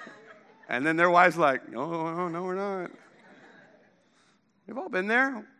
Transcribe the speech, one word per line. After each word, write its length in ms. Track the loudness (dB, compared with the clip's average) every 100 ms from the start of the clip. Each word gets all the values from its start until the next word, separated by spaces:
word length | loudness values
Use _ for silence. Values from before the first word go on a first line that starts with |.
| -20 -20 -20 -20 -20 -20 -8
And 160 | -2 0
then 100 | 2
their 140 | 6
wife's 260 | 6 6 6
like, 240 | 2 2 -4
"Oh, 400 | -8 -6 -4 -6
no, 140 | -4 -6
no, 160 | -6
we're 100 | -6
not." 360 | -6 -6 -6 -8 -14 -20 -20 -20 -20 -20 -20 -20 -20 _ _ _ _ _ _ _ _ -14
We've 120 | -12
all 100 | -6
been 180 | -4 0
there. 380 | 2 0 -2 -12 _